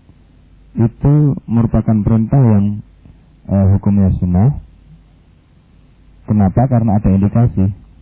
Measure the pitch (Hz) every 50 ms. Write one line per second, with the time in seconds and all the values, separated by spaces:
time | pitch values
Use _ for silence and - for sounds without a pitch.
0 | _ _ - _ _ _ _ _ _ _ - - - - - - 113 120 - -
1 | - 139 147 151 151 143 131 - - - 107 117 117 107 - 110 110 - 110 107
2 | 101 110 113 113 113 110 - 139 131 117 107 101 101 104 104 104 - - _ _
3 | _ - - - _ _ _ _ - - 98 98 98 95 98 98 - 104 101 101
4 | 98 92 90 - - 90 87 90 104 135 147 - - - - _ - - - -
5 | _ _ _ _ _ _ _ _ _ _ _ _ _ _ _ _ _ _ _ _
6 | _ _ - - - - 113 107 101 92 - - 123 131 127 117 113 117 98 107
7 | 107 98 92 98 98 101 - 117 120 120 - 95 95 101 101 - - - - -